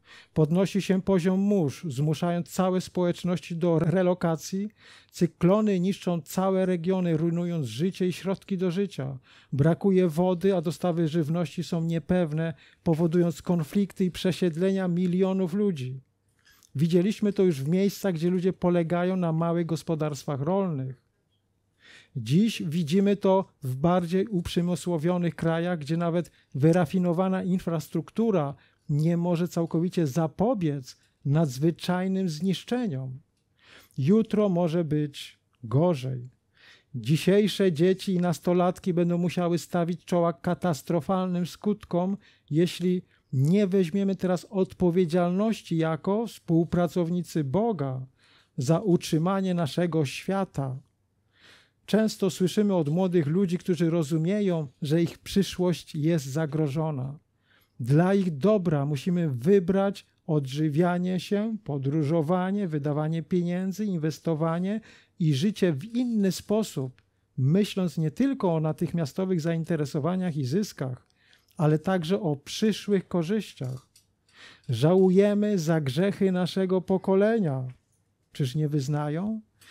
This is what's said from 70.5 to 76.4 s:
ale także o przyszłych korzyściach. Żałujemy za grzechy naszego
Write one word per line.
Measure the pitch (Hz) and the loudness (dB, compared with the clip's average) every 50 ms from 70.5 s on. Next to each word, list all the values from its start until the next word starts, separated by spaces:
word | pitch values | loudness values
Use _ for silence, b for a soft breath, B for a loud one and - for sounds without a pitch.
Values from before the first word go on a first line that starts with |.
| 135 202 214 - - - 139 127 127 - _ b b b b b b b b b b | -2 -2 -2 -4 -6 -6 -6 -6 -6 -10 _ b b b b b b b b b b
ale | - 147 151 151 156 | 0 2 2 2 2
także | - 190 190 185 160 156 196 214 | 2 0 -2 0 0 -2 -2 -2
o | 214 156 143 | 0 -2 -4
przyszłych | 131 _ - - - 214 220 196 - - - 202 190 - | -4 _ -12 -4 0 0 0 0 0 -2 0 -2 -2 0
korzyściach. | - - 175 160 160 214 220 - - - - 139 127 131 127 - _ _ - _ _ _ _ _ B B B B B B B B - | -2 -2 -2 0 0 -2 -4 -4 -6 -10 -10 -8 -8 -8 -10 -14 _ _ -20 _ _ _ _ _ B B B B B B B B -6
Żałujemy | 123 110 139 156 185 190 190 185 180 196 202 208 208 208 208 208 208 185 | 0 2 4 4 6 6 6 6 6 6 4 4 4 2 0 0 0 0
za | 151 160 165 160 | 0 2 0 0
grzechy | 147 135 120 156 190 202 - - 202 190 | 0 0 0 0 0 0 0 0 0 0
naszego | 180 180 | 0 0